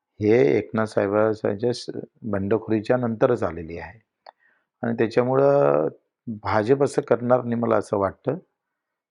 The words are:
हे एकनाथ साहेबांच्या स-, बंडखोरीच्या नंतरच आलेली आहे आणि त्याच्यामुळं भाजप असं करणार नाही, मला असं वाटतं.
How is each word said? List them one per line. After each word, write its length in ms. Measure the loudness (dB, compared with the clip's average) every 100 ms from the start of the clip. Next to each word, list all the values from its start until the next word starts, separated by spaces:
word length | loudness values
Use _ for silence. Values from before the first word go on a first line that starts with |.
| _ -2
हे 360 | 2 4 4 2
एकनाथ 280 | -2 -4 -2
साहेबांच्या 880 | 0 0 2 2 0 -4 -2 -4
स-, 180 | -4 -8 -12 -14 _
बंडखोरीच्या 760 | -6 -4 -2 -2 0 -2 0 0
नंतरच 460 | -2 0 0 2
आलेली 340 | -4 -6 -10 -12
आहे 220 | -14 -18 _ _ -20 -20 _ _ _ _
आणि 100 | -4
त्याच्यामुळं 960 | -2 0 2 2 4 4 4 4 2 0 -4 _ _ -12
भाजप 560 | -8 -2 0 2 2
असं 180 | 2 0
करणार 420 | 0 0 2 0
नाही, 180 | 0 -2
मला 140 | 0 0
असं 220 | 0 -2
वाटतं. 380 | -2 -2 -6 -6 -8 _ _ _ _ _ _